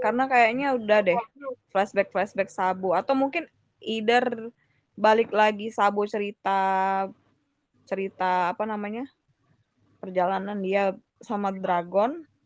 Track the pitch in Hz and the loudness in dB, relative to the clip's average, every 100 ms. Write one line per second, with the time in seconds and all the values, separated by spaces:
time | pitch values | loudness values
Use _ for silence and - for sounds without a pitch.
0 | 226 240 269 247 226 247 277 247 214 214 | -2 0 2 4 4 2 -2 -2 4 4
1 | 190 175 - 277 269 247 _ 196 202 196 | 4 0 -4 _ -14 -14 _ -2 0 -2
2 | 196 190 208 - 190 - 185 190 190 175 | -2 -2 -2 -4 -6 -2 -2 0 0 0
3 | - 269 269 339 - _ _ _ - 226 | 0 0 0 -2 -8 _ _ _ -8 -2
4 | 214 240 247 226 226 - _ _ _ - | 2 2 2 -4 -12 -16 _ _ _ 0
5 | 214 220 226 208 214 208 220 220 202 202 | 4 4 2 2 2 2 -6 0 2 2
6 | 208 214 202 - 196 196 190 190 190 196 | -2 -4 -6 -6 -2 0 2 0 0 -2
7 | 190 - _ _ _ _ _ _ _ 190 | -4 -10 _ _ _ _ _ _ _ -6
8 | 196 - 185 185 175 - 214 208 208 226 | -6 -4 0 0 0 -2 -6 -6 -6 -8
9 | 277 _ _ _ _ _ _ _ _ _ | -10 _ _ _ _ _ _ _ _ _
10 | 190 180 180 190 196 208 190 196 196 190 | -6 0 0 -2 -4 -6 -2 0 0 -2
11 | _ _ - 208 196 190 185 175 175 185 | _ _ -8 -4 -4 -4 -2 -2 0 0
12 | 233 330 311 _ | 0 -2 -14 _